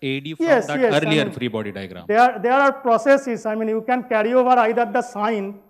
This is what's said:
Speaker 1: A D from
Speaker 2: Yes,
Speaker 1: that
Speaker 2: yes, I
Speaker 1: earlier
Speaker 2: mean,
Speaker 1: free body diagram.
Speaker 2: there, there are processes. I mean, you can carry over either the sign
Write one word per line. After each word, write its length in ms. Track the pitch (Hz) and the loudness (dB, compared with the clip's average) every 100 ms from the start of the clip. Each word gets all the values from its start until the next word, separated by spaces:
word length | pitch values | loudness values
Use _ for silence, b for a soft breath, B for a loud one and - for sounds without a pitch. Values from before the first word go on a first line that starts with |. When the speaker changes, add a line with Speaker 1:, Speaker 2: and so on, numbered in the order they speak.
Speaker 1:
A 160 | 135 135 | -6 -6
D 160 | 147 | -8
from 100 | 160 | -4
Speaker 2:
Yes, 220 | 330 262 190 | 0 0 0
Speaker 1:
that 140 | 147 | 0
Speaker 2:
yes, 120 | 240 | 2
I 40 | 147 | 2
Speaker 1:
earlier 260 | 156 151 135 | 2 0 0
Speaker 2:
mean, 80 | |
Speaker 1:
free 120 | 127 123 | -4 -6
body 240 | 110 104 | -6 -8
diagram. 340 | 98 95 90 85 | -10 -12 -10 -2
Speaker 2:
there, 300 | 214 247 214 | 4 4 2
there 100 | 233 | 0
are 200 | 269 277 | 2 2
processes. 720 | 269 247 226 277 277 262 226 220 | 2 0 2 4 2 2 -6 -4
I 80 | |
mean, 140 | 220 220 | -4 -2
you 140 | 220 | -4
can 200 | 226 247 | -2 -2
carry 280 | 247 220 214 | 0 -2 2
over 180 | 254 247 | 2 4
either 340 | 247 220 233 | 4 2 0
the 180 | 226 240 | 0 -2
sign 580 | 240 202 214 214 196 202 | -4 -4 -2 -2 -6 -12